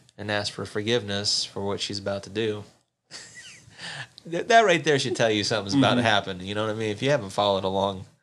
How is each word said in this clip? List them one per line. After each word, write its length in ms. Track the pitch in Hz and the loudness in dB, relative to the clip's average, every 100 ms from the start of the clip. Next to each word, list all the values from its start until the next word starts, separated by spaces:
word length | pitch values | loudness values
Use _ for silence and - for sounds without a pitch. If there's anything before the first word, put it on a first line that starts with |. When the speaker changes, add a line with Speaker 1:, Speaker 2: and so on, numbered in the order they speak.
| _ - | _ -12
Speaker 1:
and 120 | 104 | -4
asks 180 | 104 101 | -4 -4
for 100 | - | -8
forgiveness 800 | 101 107 104 120 104 101 101 - | -8 -6 -2 -2 -2 -4 -2 -2
for 180 | - - | -4 -6
what 160 | 98 98 | -6 -4
she's 180 | - 101 | -6 -6
about 240 | 98 98 | -6 -6
to 60 | 98 | -6
do. 340 | 104 113 104 101 _ _ _ _ | -4 -4 -4 -10 _ _ _ _
<laughs> 40 | - - - - - - - - - - - - | -20 -20 -20 -20 -20 -20 -18 -14 -14 -14 -18 -8
That, 220 | 165 175 | -4 4
that 160 | 226 | 6
right 180 | 214 170 | 8 6
there 160 | 151 139 | 4 2
should 180 | 131 - | 2 2
tell 140 | 117 | 2
you 140 | 104 | 2
something's 300 | 101 110 101 | 2 0 2
about 200 | 139 127 | 4 4
to 20 | 120 | 4
Speaker 2:
Mm-hmm. 100 | 113 | 4
Speaker 1:
happen. 340 | 104 98 90 | 2 0 -6
You 140 | 95 | -6
know 80 | 104 110 | -4 -4
what 40 | |
I 80 | 107 | -2
mean? 120 | 110 | -4
If 120 | 104 | -2
you 80 | 131 | 0
haven't 200 | 143 98 | 0 -2
followed 340 | - 104 98 | 0 2 2
along, 420 | 95 95 98 95 - _ | 0 0 0 -4 -12 _